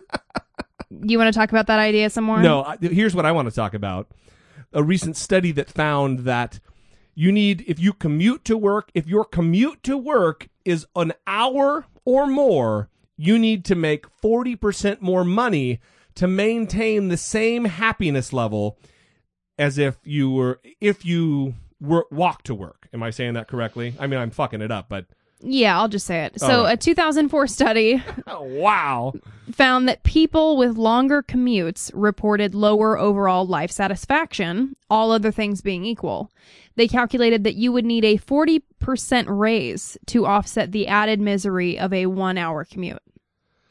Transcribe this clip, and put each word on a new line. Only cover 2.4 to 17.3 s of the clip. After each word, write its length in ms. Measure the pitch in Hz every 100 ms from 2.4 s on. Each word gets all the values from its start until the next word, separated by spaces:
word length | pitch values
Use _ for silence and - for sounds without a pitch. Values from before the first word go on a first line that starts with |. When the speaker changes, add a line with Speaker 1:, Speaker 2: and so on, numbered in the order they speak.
Speaker 2:
No, 220 | 170 139
I, 140 | 139 -
here's 340 | 170 175 214 180
what 80 | 156
I 60 |
wanna 200 | 165 117
talk 240 | 120 104 104
about. 340 | 101 92 - - _ _ _ - -
A 80 | 151
recent 340 | 151 185 170 156
study 360 | - 190 175
that 180 | 143 -
found 520 | - 151 143 139 127
that 380 | 127 120 120 - - _ _ _ _
you 180 | - 175
need, 320 | 208 202 190 208
if 120 | 156
you 140 | 190
commute 500 | 196 160 151 208 269 -
to 120 | 220
work, 320 | 196 208 - 175
if 100 | 160
your 160 | 208
commute 600 | 208 175 165 180 277 370
to 120 | 247 277
work 540 | 254 262 170 - - _ 185
is 220 | 165 - 175
an 180 | 165 - -
hour 580 | 202 254 277 277 302 - _ 254
or 200 | 269 285
more, 640 | 269 269 156 113 107 101 _ _ -
you 200 | 160 233
need 280 | 220 208 180
to 100 | 175
make 340 | 156 151 -
forty 460 | _ 214 233 247 233
percent 440 | 208 - 202 202
more 240 | 185 185
money 560 | 175 208 247 160 127 120 _ _ _ -
to 120 | 180
maintain 800 | 190 208 233 220 202 220 214 190
the 80 | 170
same 480 | -